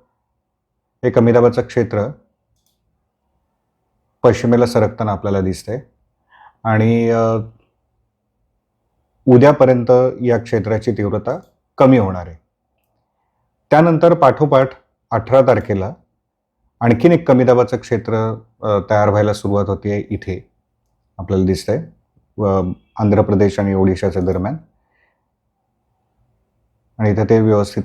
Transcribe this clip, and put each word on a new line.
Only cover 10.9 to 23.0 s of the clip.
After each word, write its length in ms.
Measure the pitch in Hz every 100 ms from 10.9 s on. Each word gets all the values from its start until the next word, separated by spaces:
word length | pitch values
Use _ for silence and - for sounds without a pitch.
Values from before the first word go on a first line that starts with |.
तीव्रता 460 | 101 101 104 - 160 - _ _ -
कमी 200 | 135 131
होणार 280 | 95 92 87
आहे. 100 | 80 _ _ _ _ _ _ _ _ _ _ _ _ _
त्यानंतर 440 | 147 170 160 170
पाठोपाठ 540 | 170 135 123 151 135 135 - _ _ _
अठरा 300 | 113 110 135
तारखेला 520 | 131 110 - 101 95 175 _ _ _ _ _ _ _ -
आणखीन 320 | 120 117 170
एक 160 | 170 170
कमी 160 | 127
दाबाचं 320 | 127 123 120 120
क्षेत्र, 640 | - 117 - 110 110 110 - _
अ, 160 | 107 101 -
तयार 180 | 107 104
व्हायला 240 | 101 104
सुरुवात 320 | 101 101 101 98
होतीये 360 | 98 104 104 -
इथे 400 | 104 - 90 - _ _ _ _ _ _ -
आपल्याला 260 | 87 95
दिसतंय, 320 | 92 90 - 123 165 _ _ _ _ -
अ, 240 | 104 95 92 - _
आंध्र 260 | -